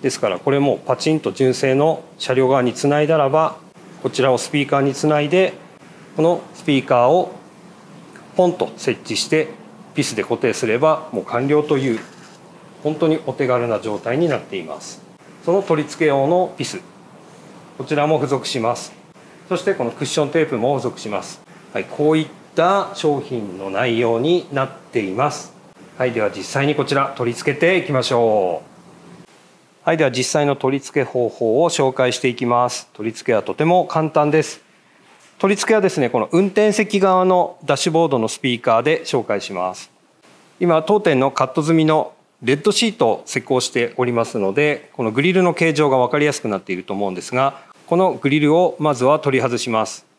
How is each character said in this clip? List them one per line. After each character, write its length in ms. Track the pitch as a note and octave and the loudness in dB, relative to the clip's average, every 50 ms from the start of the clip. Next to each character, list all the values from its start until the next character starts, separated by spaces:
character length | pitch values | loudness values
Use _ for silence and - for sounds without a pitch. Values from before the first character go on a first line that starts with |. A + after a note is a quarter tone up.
で 80 | - C3+ | -2 -4
す 100 | - - | -2 0
か 100 | - G#2+ | -2 -2
ら、 100 | F#2 F2 | -2 -2
こ 120 | - C#3+ | 0 0
れ 80 | C3+ C#3+ | 2 2
も 200 | C#3+ C#3+ A2+ - - | 2 2 0 -2 -2
パ 140 | - B2+ - | -4 -4 -2
チ 160 | - D#3 D#3 | 0 0 0
ン 60 | D#3 | 0
と 120 | - - | 0 -4
純 220 | F#2+ - C3+ B2+ B2 | -2 2 2 2 2
正 220 | - - C3+ C3 | 2 0 0 2
の 280 | C3+ D3 D#3+ D#3 - - - - - | 4 2 2 0 -2 -6 -18 -14 -14
車 160 | - - C3 | -4 -2 2
両 140 | B2+ C3+ B2+ | 2 4 4
側 160 | C3+ C3+ B2 | 4 2 2
に 100 | B2 A2+ | 0 -2
つ 140 | - - C#3+ | 0 0 2
な 140 | C#3+ D3 | 2 2
い 60 | D3+ D3 | 2 2
だ 100 | E3 D#3 | 2 2
ら 120 | C#3+ C3+ | 2 2
ば、 280 | C#3 D#3 D#3+ - - - - - _ - - - - - | 2 2 2 0 -2 -8 -18 -20 _ -20 -20 -20 -20 -6
こ 80 | - C3+ | -6 -6
ち 140 | - - B2+ | -2 0 2
ら 80 | C3+ | 2
を 80 | B2+ A#2 | 2 0
ス 100 | - - | -2 -2
ピ 140 | - D3 C#3+ | -2 -2 0
ー 20 | |
カ 120 | C3+ D3+ C#3 | 2 0 2
ー 40 | |
に 140 | C3+ C#3 C3 | 2 0 -2
つ 100 | - - | 0 0
な 160 | D3+ D3+ D3 | 0 2 2
い 80 | D3 C#3+ | 0 2
で、 240 | D#3+ F3+ F#3+ - - - - - - - - - - - - - - | 2 2 2 2 -2 -8 -20 -20 -20 -20 -20 -20 -20 -20 -20 -12 -2
こ 80 | - D#3 | 0 2
の 180 | E3 F3 E3 - - - | 2 2 0 -4 -14 -20
ス 80 | - - | -8 -2
ピ 160 | - C#3+ C3+ | 0 0 0
ー 60 | B2+ | 2
カ 220 | - C#3 B2 A#2+ B2+ | 2 2 4 4 4
ー 40 | |
を 200 | D#3 F3+ - - - - - - - - - - - - - - - - - - - - - - - | 4 2 2 -2 -8 -18 -20 -20 -20 -20 -20 -20 -20 -20 -20 -20 -20 -20 -20 -20 -20 -20 -20 -8 0
ポ 120 | - F#3 F3+ | 2 2 2
ン 60 | E3+ | 2
と 180 | - - - - - | 0 -4 -6 -6 -6
設 220 | - - A2+ - | -4 -4 -4 -4
置 140 | - - A2+ | -6 -8 -6
し 120 | - - - | -6 -2 0
て、 220 | - D#3 D3 - - - - - - - - - - | 0 0 0 -2 -8 -18 -20 -20 -20 -20 -20 -10 -4
ビ 100 | - C3+ | -4 -4
ス 120 | - A#2 | -2 -2
で 80 | G#2+ G2 | -4 -4
固 140 | - A#2+ A2+ | -4 -4 -2
定 160 | - A#2+ G#2+ | -2 -2 -2
す 120 | - - | -2 -2
れ 140 | A2+ A2 B2 | -2 0 2
ば 300 | C#3+ D#3 D#3 - - - | 2 2 2 0 -4 -8
も 100 | - G#2 | -8 -8
う 40 | - | -8
完 220 | - - A#2+ C3 C#3 | -4 -4 -4 0 2
了 140 | D3 D3+ | 2 2
と 160 | D3 D3+ D#3 C3+ | 2 2 0 0
い 180 | C3 C3 A2+ | 0 -2 -2
う、 40 | A2 - - - - - - - - - - - - - - - - - | -4 -6 -14 -20 -20 -20 -20 -20 -20 -20 -20 -20 -20 -20 -20 -20 -6 -6
本 120 | D3+ D#3 | -6 -2
当 120 | D#3 E3+ D#3+ | 0 0 0
に 120 | D#3 D3+ - - | 0 0 -2 -8
お 60 | B2 | -6
手 140 | - C#3 B2+ | -4 -2 0
軽 200 | B2 B2 A#2+ A#2+ | 0 0 0 -2
な 120 | A2+ G#2 | -2 -4
状 200 | F#2+ A2 G#2 G2 | -4 -4 -8 -6
態 180 | - A#2 A#2+ D3 | -4 -4 -2 0
に 100 | E3+ E3 | 0 0
な 120 | C#3 A2 | -2 -4
っ 20 | |
て 160 | - - G2+ F#2+ | -6 -8 -10 -10
い 60 | E2 | -10
ま 180 | D#2+ D2+ - | -10 -12 -14
す。 200 | - - - - - - - - - - - - - | -14 -16 -18 -18 -20 -20 -20 -20 -20 -20 -20 -8 -2
そ 60 | - | 0
の 100 | F3 G3 | 0 0
取 220 | F#3+ - E3 D#3 D3 | 2 0 0 0 0
り 60 | C#3 | -4
付 160 | - - E3 | -4 0 2
け 20 | D3+ | 2
用 200 | C#3 C#3 C3+ C#3+ | 2 2 2 2
の 260 | F3 F3+ F#3 E3 - - | 2 2 0 -2 -4 -8
ビ 80 | B2+ | -8
ス、 140 | - - F#2 - - - - - - - - - - - - - - - - - - - - | -8 -8 -12 -14 -16 -20 -20 -20 -20 -20 -20 -20 -20 -20 -20 -20 -20 -20 -20 -20 -20 -14 -14
こ 60 | C3 | -8
ち 120 | - D#3 | -4 0
ら 120 | D3 D3 D3+ | 0 2 2
も 100 | D#3+ D3 | 2 0
付 100 | C3 C#3 | 2 0
属 200 | C#3 C3 A#2+ - | -2 -2 -2 -4
し 120 | - C3 | -4 -2
ま 160 | A2 A#2 A#2+ | -2 -2 -2
す。 180 | - - - - - - - - - - - - - - - | -4 -8 -16 -18 -20 -20 -20 -20 -20 -20 -20 -20 -20 -8 -6
そ 60 | F#3 | -6
し 80 | E3+ - | -2 0
て 120 | G3+ F#3+ | -2 -2
こ 80 | - B2 | 0 -2
の 80 | A#2 | -6
ク 140 | - - D3+ | -4 -6 -8
ッ 20 | C3+ | -4
シ 120 | - - | -2 -2
ョ 60 | D3+ | -2
ン 40 | C3+ | 0
テ 120 | - E3 D#3 | 0 0 0
ー 60 | D3+ | 0
プ 80 | C#3 A2+ | -2 -2
も 220 | A2 C3 C#3+ C3 | 0 0 0 0
付 40 | A#2 | -2
属 160 | B2+ - - | -6 -8 -8
し 100 | - A2 | -10 -6
ま 120 | G#2 F#2 | -6 -6
す。 200 | - - - - - - - - - - - | -8 -10 -16 -18 -20 -20 -20 -20 -20 -10 -8
は 60 | A2 | -8
い、 60 | G#2 | -8
こ 260 | - - - D3 D3+ | -8 -4 0 2 2
う 60 | D#3+ D#3+ | 2 2
い 60 | D#3 | 0
っ 40 | C#3 - - - - - | -2 -8 -20 -20 -6 0
た 340 | - E3 F3+ G3 G3+ F#3+ - - | 2 2 4 4 2 0 -4 -8
商 260 | - - D#3 D3 C#3 | -2 0 0 0 0
品 380 | - - C3 A#2 G#2+ G2+ F2+ F#2+ | -4 -6 -6 -6 -6 -8 -10 -10
の 100 | G2 G2 | -8 -6
内 300 | F#2+ G2 B2 B2 A#2 A2+ | -4 -2 0 0 0 0
容 200 | B2 A#2 A#2 A2+ | 2 2 0 0
に 280 | B2+ D#3 F3 F3 - - | 2 2 2 0 0 -4
な 140 | C#3 C#3 C3+ | -4 -4 -4
っ 40 | C3 - - - - | -4 -6 -16 -20 -4
て 140 | - B2 G#2 | -4 -4 -4
い 80 | F#2+ F#2 | -2 -2
ま 160 | A2 C3+ D3 | -2 -2 -2
す。 240 | - - - - - - - - - - - - - | -2 -6 -14 -16 -20 -20 -20 -20 -20 -20 -20 -20 -6
は 120 | - C3 B2+ | -4 -4 -2
い、 40 | |
で 100 | A2+ A2+ | 0 0
は 100 | G#2+ G2+ G2 | -2 -2 -4
実 80 | G2+ F#2 | -6 -10
際 220 | - - C3+ C#3 | -4 -2 0 0
に 80 | D3 D3 | 0 0
こ 120 | D3 C3+ | 0 0
ち 100 | C3+ C#3+ | 0 0
ら 180 | C#3 C#3 C3+ - | 0 0 -2 -4
取 180 | - B2 A#2+ A#2 | -4 -4 -4 -4
り 40 | - | -2
付 160 | - D3 C#3 | -4 -4 -2
け 60 | C#3 | 2
て 180 | E3 E3+ F#3 F3+ | 2 2 2 2
い 60 | - | 0
き 80 | - | 0
ま 100 | D3 C3 | -2 -2
し 100 | A#2 - C3+ | 0 0 2
ょ 500 | A#2+ A#2 A2+ G#2+ G#2+ F#2+ F2+ E2+ - - - | 2 2 4 2 2 0 0 -2 -6 -8 -14
う。 40 | - - - - - - - - - - - - - - - _ _ _ _ _ _ _ _ | -20 -20 -20 -20 -20 -20 -20 -20 -20 -20 -20 -20 -20 -20 -20 _ _ _ _ _ _ _ _
は 100 | - E3 | -2 2
い、 40 | D#3+ | 2
で 60 | D#3 | 2
は 80 | C3+ | 0
実 220 | B2 A2+ B2+ - - | 2 -2 -4 0 0
際 120 | D#3+ D3 | 0 2
の 100 | C#3+ C#3 | 2 0
取 220 | C3+ - C3 C3+ C#3 | 0 0 -2 -2 -2
り 60 | C3+ | -4
付 160 | - - D3+ | -4 -2 -2
け 40 | C3 | -2
方 240 | - - B2+ A#2+ A2 | 0 0 -2 -2 -2
法 360 | - - A#2+ A2+ A2 C3+ E3+ | -2 -2 0 0 2 2 2
を 80 | E3+ | 2
紹 200 | - - C#3+ C3+ | 2 0 0 0
介 220 | C3 - C3 B2 B2 | 2 0 0 0 0
し 60 | - | 0
て 80 | - C3 | -2 -2
い 80 | A#2+ | -2
き 100 | A#2+ B2+ | -2 -2
ま 240 | A#2+ A#2+ A#2+ B2 B2 | 0 2 2 2 0
す。 180 | - - - _ _ | -2 -8 -14 _ _
取 160 | - G#2+ A#2 | -8 -8 -8
り 80 | A2+ - | -8 -6
付 140 | - - | -2 0
け 20 | A#2+ | 0
は 80 | G#2+ | 0
と 140 | F#2+ - F#2+ | 0 -2 -2
て 100 | - D3+ | 0 2
も 200 | E3 F3 F3+ D#3+ | 4 4 2 2
簡 260 | - - D#3+ D#3 D#3 | 0 -2 -2 -2 2
単 180 | D#3 D#3+ D3 D3 | 2 2 2 4
で 140 | D3 D#3 D3 | 2 2 0
す。 180 | - - - _ _ _ _ _ _ _ _ _ _ - _ _ - _ _ | 0 -6 -16 _ _ _ _ _ _ _ _ _ _ -20 _ _ -20 _ _
取 160 | - F#3+ G#3 | 0 0 2
り 40 | G3 | 0
付 100 | - - | 2 2
け 40 | A3+ | 2
は 80 | G#3+ | 2
で 80 | G3 F#3 | 2 2
す 100 | - D#3+ | 0 0
ね、 120 | C3+ A#2+ | -2 0
こ 80 | - A#2+ | 0 -2
の 100 | G#2+ - | -2 0
運 160 | - E3+ G3 G3+ | 2 2 2 2
転 240 | F#3 G#3 G#3 G#3+ | 2 2 2 2
席 280 | G3+ - G#3+ - - G3+ | 2 0 -2 0 0 0
側 260 | F#3 G3 F#3 F#3 F#3 | 2 4 4 4 4
の 320 | F#3 F#3 F3+ E3+ - - - - | 4 4 2 2 0 -4 -12 -2
ダ 100 | - C#3+ | -2 -2
ッ 40 | C3+ | 0
シ 100 | - F3+ | 0 0
ュ 20 | |
ボ 140 | D#3 E3 E3+ | 2 2 2
ー 40 | D#3 | 2
ド 100 | C#3+ B2 | 2 0
の 80 | A2+ A2 | -2 -2
ス 120 | - - | -6 -4
ピ 140 | - C3 B2 | -4 -4 -4
ー 80 | A#2 | -2
カ 160 | - B2 A2+ A2+ | 0 2 2 2
ー 40 | A#2+ | 4
で 180 | D3+ D#3+ - - | 2 0 0 -2
紹 200 | - - C3 G#2+ | -4 -4 -4 -2
介 160 | - G#2+ G2+ | -2 -4 -4
し 120 | - - G2+ | -4 -6 -6
ま 200 | F2+ F2+ F#2 F#2 | -4 -4 -4 -6
す。 160 | - - - _ _ _ _ _ _ _ - - _ _ _ _ _ | -8 -16 -20 _ _ _ _ _ _ _ -20 -20 _ _ _ _ _
今、 240 | F3+ F3 E3 D#3+ D#3+ | 0 2 2 2 2
当 160 | - G#3 G#3 | 2 0 2
店 200 | G3 F3 D3 B2+ | 4 2 2 4
の 120 | C3 C3+ | 2 0
カ 140 | C3 - C3+ | 2 0 -2
ッ 80 | C3 - | 0 0
ト 100 | E3+ D3+ | -2 0
済 100 | D#3 E3 | 2 2
み 120 | D#3+ D#3 | 4 4
の 280 | D#3 D#3 D#3 - - - _ _ _ _ _ - | 4 2 2 0 -2 -8 _ _ _ _ _ 0
レ 100 | A#2 C3+ | 0 0
ッ 80 | D3 | 2
ド 100 | - G#3+ | 2 0
シ 180 | G3+ - A#3 A3+ | 0 2 0 -2
ー 20 | |
ト 160 | - - D3 A2+ | 0 2 2 2
を 160 | G#2 - - | 2 0 -4
施 160 | - - C3+ | -6 -6 -6
工 180 | - - C3+ B2+ | -4 0 -2 0
し 100 | B2 - | 0 -2
て 260 | - B2 A#2+ A#2 - - | -2 -2 -2 -2 -2 -2
お 80 | B2 | -2
り 60 | B2 | 0
ま 120 | A#2+ A#2 A2+ | 0 -2 -2
す 140 | - - A2+ | -2 -2 -2
の 160 | G2 F#2+ G2 | -2 0 0
で、 380 | C3+ D3+ D3+ C#3+ - - - _ | 0 0 0 -2 -4 -8 -18 _
こ 80 | - | -4
の 80 | B2 A2 | -4 -2
グ 140 | A2 B2+ C#3+ | 0 0 0
リ 100 | F3+ F3+ | 2 2
ル 80 | F#3 | 4
の 140 | F#3 F3+ D#3 | 2 2 2
形 180 | - E3+ E3 D#3 | 2 0 0 2
状 160 | C#3+ D3+ C#3+ | 2 2 4
が 80 | C3 C3 | 4 4
分 140 | B2 B2 | 2 2
か 80 | - D3 | 2 0
り 80 | D3 D3+ | 0 0
や 60 | C#3 | 0
す 100 | - - | -2 -4
く 40 | A2 | -4
な 120 | G#2 F#2 | -4 -4
っ 20 | |
て 120 | - - F#2+ | -4 -6 -8
い 20 | |
る 80 | F2+ F#2 | -8 -6
と 100 | - G2+ | -8 -6
思 140 | G2 G2+ G2 | -4 -2 -4
う 40 | |
ん 40 | F#2 | -4
で 60 | F2+ - | -6 -8
す 100 | - - | -6 -2
が、 280 | B2+ C3+ C#3 C3+ - - _ - _ - - | 0 0 0 -2 -6 -20 _ -20 _ -4 -2
こ 100 | E3+ F3 | 0 2
の 160 | F#3+ F#3 D3 | 2 2 0
グ 160 | B2 - C#3 | 0 0 0
リ 100 | C#3 D3+ | 2 2
ル 140 | D3 D3 D#3 | 4 4 4
を 220 | E3+ F3+ E3+ - - | 4 4 2 0 0
ま 160 | D3+ D3+ C#3+ | -2 -2 0
ず 100 | A#2 B2 | 2 2
は 140 | C3 D3 D3+ | 2 2 2
取 220 | D3+ D3 C3 C3 | 2 0 0 2
り 40 | B2 | 0
外 140 | B2+ A#2+ A#2 | 0 -2 -2
し 140 | - B2+ | -4 -2
ま 160 | A2+ A2 A2 - | -2 -2 -2 -2
す。 180 | - - _ _ _ | -6 -16 _ _ _